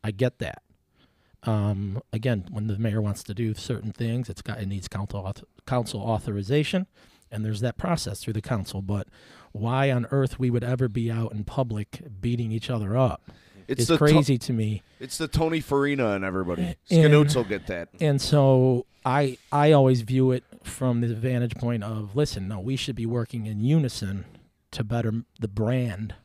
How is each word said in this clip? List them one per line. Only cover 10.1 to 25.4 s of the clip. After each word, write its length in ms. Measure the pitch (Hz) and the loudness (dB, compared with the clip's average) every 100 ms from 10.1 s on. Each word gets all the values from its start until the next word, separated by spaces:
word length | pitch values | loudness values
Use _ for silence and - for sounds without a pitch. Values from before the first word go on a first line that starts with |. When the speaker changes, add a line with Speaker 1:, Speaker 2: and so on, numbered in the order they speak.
Speaker 1:
earth 260 | 139 131 - | 0 0 0
we 100 | 127 | 0
would 120 | 120 | 2
ever 240 | 120 127 127 | 0 0 0
be 220 | 110 113 | 0 -2
out 220 | 113 113 | -2 -2
in 100 | 104 | -4
public 580 | 104 - 123 107 101 - 143 98 | -6 -4 -2 -4 -6 -12 -16 -6
beating 300 | 120 120 113 | -2 0 -2
each 180 | 113 - | -4 -2
other 260 | 117 101 117 | -4 0 4
up 360 | 127 73 - - _ - - | 2 2 -10 -20 _ -20 -6
Speaker 2:
It's 140 | 127 | 0
Speaker 1:
is 60 | 117 | 2
Speaker 2:
the 100 | 165 | 6
to-, 80 | 151 | 6
Speaker 1:
crazy 240 | 156 147 127 | 6 6 0
to 160 | - | 0
me. 300 | 117 107 104 _ _ | -2 0 -4 _ _
Speaker 2:
it's 180 | 131 - | -12 -6
the 100 | 160 | -2
Tony 320 | 151 160 165 | 0 2 0
Farina 500 | - 139 143 139 117 | 0 2 2 2 0
and 120 | 98 | 0
everybody. 540 | 95 92 90 87 90 - _ | -2 -2 -2 -2 -4 -6 _
Speaker 1:
And 140 | 165 156 | 6 8
Speaker 2:
Skanoons 240 | 147 147 135 | 8 6 2
will 80 | |
get 220 | 104 101 - | -2 -6 -4
that. 220 | 90 85 - | -8 -8 -2
Speaker 1:
And 220 | 156 139 | 0 2
so 640 | - 147 135 131 131 123 - _ | 2 4 6 6 6 2 -2 _
I, 340 | 131 135 139 123 _ | -2 0 0 -4 _
I 200 | 143 147 | 4 6
always 300 | 151 131 127 | 8 8 4
view 300 | 110 131 131 | 2 2 2
it 120 | 123 _ - | 2 _ -18
from 380 | - - 127 120 | -16 -4 0 0
the 120 | 120 110 | 0 -2
vantage 400 | 127 123 120 - | -2 0 -2 -2
point 280 | 120 120 | -4 -4
of, 320 | 104 110 104 113 | -6 -8 -6 -2
listen, 320 | 147 - 95 | -2 -2 -6
no, 120 | 104 | -6
we 160 | 104 131 | -6 -4
should 200 | - 117 | -6 -6
be 100 | 113 | -2
working 400 | 120 110 117 107 | -2 -4 -6 -6
in 140 | 104 | -2
unison 640 | 120 160 131 - 98 98 - - _ _ _ | 2 4 2 -4 -6 -6 -10 -18 _ _ _
to 120 | - | -8
better 260 | 110 117 110 | -4 -2 -2
m-, 160 | 113 123 | -4 -8
the 80 | - | -8